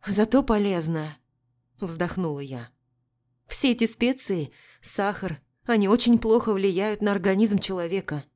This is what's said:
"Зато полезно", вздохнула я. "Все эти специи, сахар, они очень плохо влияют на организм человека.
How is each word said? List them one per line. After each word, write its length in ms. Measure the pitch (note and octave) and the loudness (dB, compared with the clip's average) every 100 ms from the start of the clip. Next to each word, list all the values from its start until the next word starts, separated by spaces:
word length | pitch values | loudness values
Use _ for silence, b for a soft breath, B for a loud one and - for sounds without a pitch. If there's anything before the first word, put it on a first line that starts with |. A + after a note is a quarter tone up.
| - | -2
"Зато 360 | G3 G#3+ C4 | 0 4 2
полезно", 760 | C4+ G#3+ G3+ F3+ D#3+ D#3+ D#3 D3+ _ _ _ _ _ _ | 2 0 0 -2 -2 -4 -6 -14 _ _ _ _ _ _
вздохнула 600 | F#3+ E3 F3 F#3 F3 C#3+ | -8 -4 -4 -4 -6 -6
я. 300 | C#3 B2+ A#2 _ _ _ _ _ _ _ _ | -10 -12 -14 _ _ _ _ _ _ _ _
"Все 260 | - C4+ | 0 2
эти 140 | A#3+ A3+ | 2 0
специи, 680 | - A#3 C4 - F#3 C#3+ b b b | 2 0 0 -2 -2 -4 b b b
сахар, 600 | - - G3 G3 F#3+ D#3 _ _ - | -4 -2 -2 -4 -8 -10 _ _ 0
они 200 | A#3 G3 | 2 4
очень 320 | A#3+ A#3+ A#3 | 4 6 4
плохо 360 | A3+ A3 A3 | 4 2 2
влияют 480 | G3 G3 F3+ G#3 G#3 | 0 2 0 -2 -2
на 100 | G#3 | 0
организм 460 | G3+ F#3 F#3+ A3 G3+ | 0 2 4 4 2
человека. 680 | - F#3 E3+ F#3+ - D3+ - | -2 -6 -4 -6 -6 -8 -10